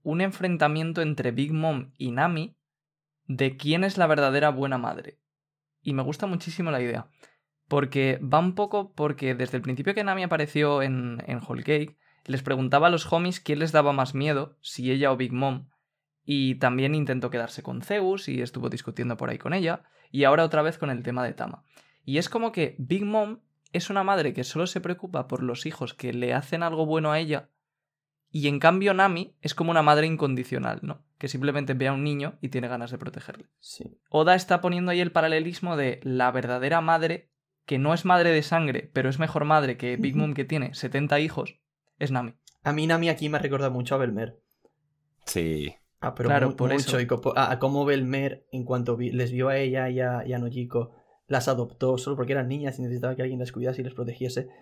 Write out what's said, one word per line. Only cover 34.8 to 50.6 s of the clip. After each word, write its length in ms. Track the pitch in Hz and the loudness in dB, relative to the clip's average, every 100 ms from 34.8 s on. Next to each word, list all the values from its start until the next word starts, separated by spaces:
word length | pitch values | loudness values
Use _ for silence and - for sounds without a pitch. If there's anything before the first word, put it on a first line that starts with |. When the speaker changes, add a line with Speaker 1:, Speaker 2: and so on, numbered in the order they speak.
| 180 | 0
Speaker 1:
ahí 80 | 175 | 0
el 120 | 175 | 2
paralelismo 640 | 170 160 160 165 175 180 156 | 2 2 2 -2 -6 -4 0
de 220 | 131 117 | 0 -2
la 260 | 131 127 127 | -2 2 2
verdadera 500 | 127 123 123 139 165 | 2 -2 -2 2 2
madre, 500 | 160 165 160 170 _ _ _ _ - | 4 2 2 -4 _ _ _ _ -4
que 120 | 131 | 0
no 140 | 143 | 2
es 100 | 170 | 2
madre 260 | 185 180 170 | 4 6 6
de 120 | 160 | 4
sangre, 480 | 147 165 151 - - | 2 0 0 -2 -4
pero 140 | 135 131 | -2 0
es 80 | 135 | 0
mejor 260 | 160 151 | -2 0
madre 320 | 147 156 135 120 | 4 4 4 -2
que 200 | 123 120 | -4 -2
Big 180 | 135 | 0
Speaker 2:
Ujú. 80 | 147 151 | 2 0
Speaker 1:
Mom, 60 | |
que 100 | 139 | -2
tiene 280 | 131 156 131 | -2 -2 -4
setenta 440 | - 131 139 147 147 | -6 -4 -2 2 2
hijos, 400 | 156 - - - _ _ _ - | 0 -4 -8 -12 _ _ _ -6
es 120 | 135 | -2
Nami. 240 | 127 117 - _ _ | -2 -4 -12 _ _
Speaker 2:
A 100 | 147 | -2
mí 140 | 151 160 | 0 2
Nami 220 | 165 165 | 2 2
aquí 180 | 156 151 | 0 0
me 80 | 151 | -2
ha 40 | |
recordado 300 | 143 139 135 | 0 0 0
mucho 240 | 127 123 | -2 -2
a 40 | 135 | 0
Belmer. 420 | 123 104 113 - _ _ _ _ _ _ _ _ - | 0 -2 -6 -10 _ _ _ _ _ _ _ _ -6
Speaker 3:
Sí. 480 | 90 82 78 71 - _ - | -2 0 -2 -6 -10 _ -8
Speaker 2:
Ah, 140 | 120 | -8
pero 140 | - 120 | -2 2
Speaker 1:
Claro, 200 | 143 131 | 2 2
Speaker 2:
mu-, 60 | 131 | 0
Speaker 1:
por 140 | 127 | 0
Speaker 2:
mucho. 80 | 139 127 | 0 0
Speaker 1:
eso. 120 | 127 | 0
Speaker 2:
Y 60 | 123 | 0
co-, 260 | 123 131 131 | 0 0 2
a, 160 | 135 | 2
a 60 | 127 | 2
cómo 260 | 135 143 | 0 2
Belmer, 600 | 143 139 127 135 139 - - | 2 2 2 0 -2 -4 -10
en 140 | 131 | -8
cuanto 320 | 127 123 123 117 | -2 -2 0 -2
vi-, 160 | 123 | -2
les 180 | 123 120 | 0 -2
vio 160 | 123 131 | 0 2
a 80 | 135 | 2
ella 300 | 135 131 127 | 0 0 0
y 100 | 127 | 0
a, 260 | 127 123 123 | 0 -2 -4
y 60 | |
a 60 | 123 | -4
Nojiko, 560 | 120 127 | -4 -4